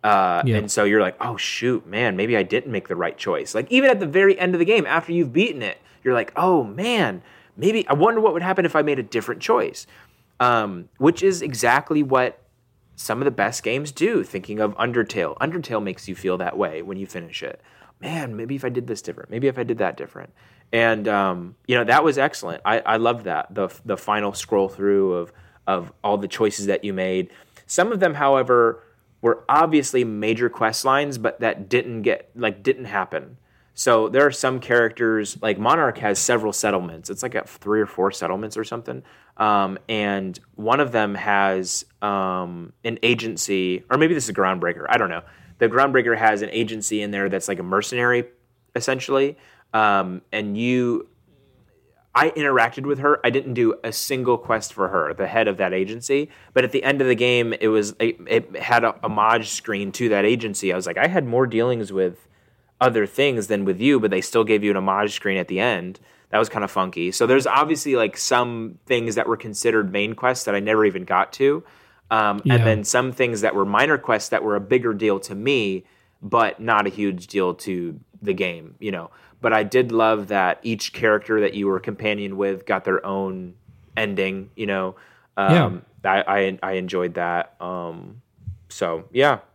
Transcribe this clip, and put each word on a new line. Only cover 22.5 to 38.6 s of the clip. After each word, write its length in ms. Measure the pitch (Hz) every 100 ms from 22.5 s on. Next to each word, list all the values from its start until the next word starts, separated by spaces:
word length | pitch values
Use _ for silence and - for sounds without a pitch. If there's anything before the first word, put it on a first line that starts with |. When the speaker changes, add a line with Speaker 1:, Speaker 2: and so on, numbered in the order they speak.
| 82
Speaker 1:
I, 160 | - 113
I 160 | - 110
loved 260 | 117 117
that, 280 | 98 76 -
the, 140 | 101 95 -
the 120 | - 95
final 360 | - 104 104
scroll 340 | 98 - 104 98
through 460 | 98 101 101 98
of, 180 | 87 85 - - _ -
of 260 | 92 85 _
all 140 | 104 101
the 100 | 98
choices 380 | - 110 - 101
that 180 | 98
you 80 | 101
made. 380 | 95 92 92 92 - _ _ _
Some 240 | - 196
of 100 | 214
them, 120 | 180
however, 680 | 147 143 135 127 123 117 - _ _ _ _
were 200 | 117 113 -
obviously 560 | 143 165 156 135 127
major 460 | 117 104 107 113 120
quest 340 | 117 110 110
lines, 320 | 135 135 143 127
but 220 | 113 -
that 280 | 113 95 98
didn't 320 | 123 120 113
get, 280 | 107 - - 120
like, 260 | 113 98
didn't 220 | 98 127
happen. 540 | 120 101 92 80 65 - _ _ _
So 360 | - - 117 110
there 160 | 127 143
are 40 |
some 300 | 135 131 131
characters, 800 | - 120 113 - 117 110 104 -
like, 180 | 110 98
Monarch 380 | 113 160 139 -
has 200 | 107 98
several 340 | - 120 107
settlements. 560 | 98 107 95 87 80 -
It's, 140 | 98
like, 100 | 123
got 160 | 110 -
three 320 | - 101 107
or 60 | 104
four 240 | - 101
settlements 460 | - 87 95 110
or 60 | 110